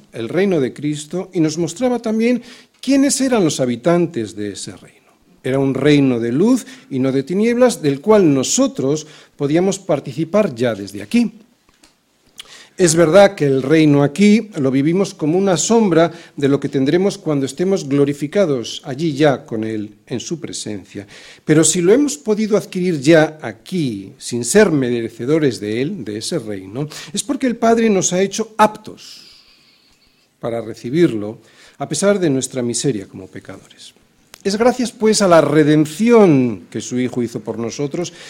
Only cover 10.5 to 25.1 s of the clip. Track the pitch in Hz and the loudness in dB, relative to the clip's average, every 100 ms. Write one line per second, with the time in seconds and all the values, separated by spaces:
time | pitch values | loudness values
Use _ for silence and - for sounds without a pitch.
10.5 | 117 120 104 101 98 101 233 233 - _ | -2 -4 -4 -10 -14 -2 0 0 -4 _
11.5 | _ _ _ _ _ _ _ _ - - | _ _ _ _ _ _ _ _ -20 -20
12.5 | - - - 180 160 160 185 202 196 147 | -20 -18 0 0 4 4 6 6 4 0
13.5 | 135 127 160 156 143 143 143 208 214 226 | 0 2 4 6 4 2 4 4 4 2
14.5 | 170 131 131 147 180 196 - 151 175 196 | -4 0 0 2 0 -2 -2 -2 0 2
15.5 | 165 - 226 214 160 165 - - - 139 | 0 2 2 4 4 2 -2 -16 -4 0
16.5 | 139 143 143 131 170 196 190 160 147 135 | 0 -2 -2 0 2 0 -4 -4 -4 -4
17.5 | - 180 190 147 143 139 143 147 202 180 | -4 -2 -2 0 0 0 -2 -4 0 0
18.5 | 135 110 - - 131 165 135 151 123 - | -2 -6 -12 -12 -6 -4 0 2 0 -6
19.5 | 113 110 110 101 - _ 123 - 165 147 | -8 -6 -6 -10 -14 _ -10 -8 -10 -10
20.5 | 92 110 104 98 104 98 - - - - | -12 -10 -12 -12 -16 -16 -20 -20 -10 2
21.5 | 151 156 180 175 240 294 - - 214 214 | 4 4 2 2 2 2 -4 -4 -4 0
22.5 | 202 - 185 180 160 131 165 156 156 120 | -2 -2 -4 -4 0 4 4 4 -2 -14
23.5 | 101 - 180 139 101 98 - - 120 117 | -14 -8 -6 -4 -6 -12 -18 -8 -6 0
24.5 | 202 208 151 123 120 113 | 4 4 2 0 -2 -6